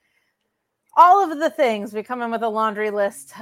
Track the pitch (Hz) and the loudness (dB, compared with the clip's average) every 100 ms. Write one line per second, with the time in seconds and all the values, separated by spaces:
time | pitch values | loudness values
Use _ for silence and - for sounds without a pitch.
0 | _ _ _ _ _ _ _ _ _ - | _ _ _ _ _ _ _ _ _ 4
1 | 339 403 370 302 311 320 269 214 208 208 | 6 6 2 -2 -4 0 -2 -2 -8 -12
2 | 208 247 233 226 226 214 220 208 214 202 | -10 -8 -6 -4 -4 -2 -4 -2 -6 -2
3 | 202 214 - - | -4 -4 -20 -20